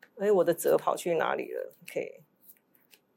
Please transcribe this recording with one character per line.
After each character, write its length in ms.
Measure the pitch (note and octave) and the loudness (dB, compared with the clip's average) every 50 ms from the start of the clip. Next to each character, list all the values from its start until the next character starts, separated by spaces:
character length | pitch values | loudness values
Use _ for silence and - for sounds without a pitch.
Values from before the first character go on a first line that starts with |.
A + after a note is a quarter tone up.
| - _ - - | -20 _ -8 -2
哎， 120 | G3 G#3 | 2 2
我 140 | G#3 F3+ E3 | 4 4 4
的 80 | E3+ | 2
泽 240 | E3+ - - C#3+ D3+ | 2 0 2 2 2
跑 180 | D#3 - - - | 2 2 0 -2
去 200 | - - F3 E3 | -2 -2 -2 0
哪 200 | D#3 - - - | 0 0 0 -2
里 160 | - - - | -2 -4 -8
了？ 200 | B1 - - - - _ | -8 -10 -10 -12 -14 _
OK。 400 | F3 - - - - - - - - _ _ _ _ - - _ _ _ _ _ _ _ _ - _ _ _ | -16 -10 -8 -8 -8 -8 -12 -20 -20 _ _ _ _ -20 -20 _ _ _ _ _ _ _ _ -20 _ _ _